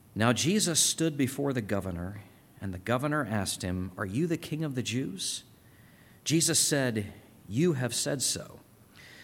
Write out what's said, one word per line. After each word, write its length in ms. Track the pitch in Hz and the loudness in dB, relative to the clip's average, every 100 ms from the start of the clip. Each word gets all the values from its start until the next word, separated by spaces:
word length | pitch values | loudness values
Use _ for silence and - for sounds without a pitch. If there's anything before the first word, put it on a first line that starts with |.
| - 98 | -8 2
Now 180 | 113 | 2
Jesus 460 | 113 147 208 170 156 | 4 2 2 2 2
stood 360 | - - 160 143 | 2 2 0 2
before 380 | 127 - 143 | 0 0 -2
the 80 | 127 | 0
governor, 600 | 101 101 98 87 90 104 - - - - | 0 -2 -2 -4 -6 -10 -16 -20 -20 -10
and 140 | 98 | -8
the 60 | 92 | -4
governor 460 | 92 123 147 151 117 | 0 0 0 0 0
asked 320 | 107 92 - | 0 -2 -4
him, 300 | 95 92 92 - | -2 -2 -4 -6
'Are 100 | 101 | -4
you 220 | 110 170 | -2 -2
the 80 | 165 | -2
king 300 | - 151 160 | -4 -6 -4
of 100 | 127 | -4
the 80 | |
Jews?' 600 | 110 117 135 190 - - - - - - - - - - - | -2 -2 -4 -6 -6 -8 -12 -20 -20 -20 -20 -20 -20 -10 0
Jesus 340 | 160 - - | 4 4 4
said, 540 | - 147 131 110 101 - - - - | 4 4 2 0 -2 -8 -20 -20 -4
'You 260 | 110 180 | 2 4
have 200 | 135 123 | 4 0
said 280 | - 143 143 | -2 -2 0
so.' 360 | - - - - - - - - - - | 0 -2 -6 -18 -20 -20 -20 -20 -20 -20